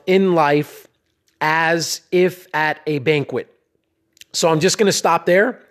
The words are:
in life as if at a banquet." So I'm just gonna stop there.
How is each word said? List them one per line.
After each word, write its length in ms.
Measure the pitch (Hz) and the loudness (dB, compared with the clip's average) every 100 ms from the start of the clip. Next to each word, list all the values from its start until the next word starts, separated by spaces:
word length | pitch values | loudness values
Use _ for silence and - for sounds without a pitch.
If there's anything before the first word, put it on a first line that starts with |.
| - | 0
in 300 | 190 190 170 | 0 2 2
life 500 | 147 147 151 - - _ _ _ _ - | 2 0 -2 -10 -20 _ _ _ _ -6
as 640 | 151 160 165 170 160 - _ | -2 0 0 -2 -4 -10 _
if 340 | 180 180 180 - | 0 0 -2 -10
at 240 | 151 156 151 - | -4 -4 -4 -6
a 140 | 147 | -4
banquet." 480 | 131 151 139 123 - _ _ _ _ _ _ _ - | -2 -2 -2 -6 -10 _ _ _ _ _ _ _ -14
So 160 | - 170 | -2 0
I'm 120 | 160 | 2
just 180 | 180 - | 0 0
gonna 140 | 202 | 0
stop 340 | - 190 170 - | 0 0 0 2
there. 340 | 180 233 - _ | 2 2 -2 _